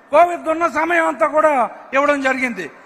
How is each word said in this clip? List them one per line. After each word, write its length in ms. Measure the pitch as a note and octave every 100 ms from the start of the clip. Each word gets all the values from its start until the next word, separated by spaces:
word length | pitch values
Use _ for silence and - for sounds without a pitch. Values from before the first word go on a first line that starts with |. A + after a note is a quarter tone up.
| -
కోవిడ్ 360 | C#4+ F4 E4+ C#4
ఉన్న 200 | D#4+ E4+
సమయం 400 | D4+ E4 E4+ D#4+
అంతా 200 | D#4 D#4
కూడా 260 | D4 D#4 C#4 G#3+ - -
ఇవ్వడం 280 | C4 C#4+ C#4+
జరిగింది. 500 | C4 C4 B3+ F#3+ D3+ -